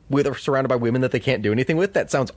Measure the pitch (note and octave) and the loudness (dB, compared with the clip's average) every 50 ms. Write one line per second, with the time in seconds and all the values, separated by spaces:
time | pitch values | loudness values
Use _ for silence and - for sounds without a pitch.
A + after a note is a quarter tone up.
0 | - - C#3 C#3+ C#3+ C#3+ B2+ - - - C#3 C3 C3+ B2+ C3 B2 A#2 A#2 A#2+ B2+ | -6 -2 0 0 2 0 -2 -4 -4 -2 0 0 2 0 0 0 0 0 0 2
1 | C3 B2 - A#2+ - C#3 B2+ G#2 G#2+ G2+ G#2+ A#2+ C3 - D#3+ D#3+ F#3+ G3 - D#3+ | 0 0 0 -2 0 0 0 0 2 0 0 0 0 0 0 0 0 0 0 -2
2 | G#2 - - C#3 C3 G2 - | -2 0 0 -2 -2 -2 -6